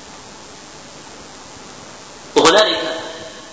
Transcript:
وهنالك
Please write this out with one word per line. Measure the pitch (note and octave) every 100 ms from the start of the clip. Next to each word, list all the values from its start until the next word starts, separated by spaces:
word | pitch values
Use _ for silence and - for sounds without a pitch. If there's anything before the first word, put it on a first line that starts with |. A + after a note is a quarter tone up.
| - - - - - - - - - - - - - - - - - - - - - - - D3
وهنالك | D3+ G3 G#3+ - D#3 - - - - - -